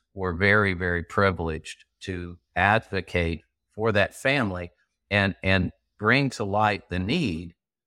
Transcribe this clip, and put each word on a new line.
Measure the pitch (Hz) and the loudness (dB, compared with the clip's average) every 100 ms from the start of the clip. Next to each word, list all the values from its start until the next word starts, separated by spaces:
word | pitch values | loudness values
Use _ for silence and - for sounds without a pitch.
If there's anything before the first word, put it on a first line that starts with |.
| _ | _
we're | 98 92 82 | -6 -4 0
very, | 101 104 98 | 4 4 4
very | 87 90 87 | 0 -2 -2
privileged | 82 - 98 87 82 78 - - _ _ | -2 2 2 2 -4 -6 -10 -20 _ _
to | - 90 87 85 _ 90 | -10 -10 -10 -14 _ 0
advocate | 98 110 - 95 - 87 82 82 _ _ _ | 4 2 0 -6 -2 -2 0 -4 _ _ _
for | - 113 | -4 0
that | 101 92 - | 2 2 0
family | 135 139 107 90 87 _ _ _ - | -2 0 -2 -4 -10 _ _ _ -2
and, | 101 98 - | 2 2 0
and | 95 95 85 - _ - | 0 2 0 -6 _ -4
bring | 107 131 135 | 0 2 0
to | - | -4
light | 101 104 107 98 - | -4 0 0 0 -4
the | 90 | -4
need | 92 175 127 82 87 - _ _ | -2 -2 -2 -4 -10 -16 _ _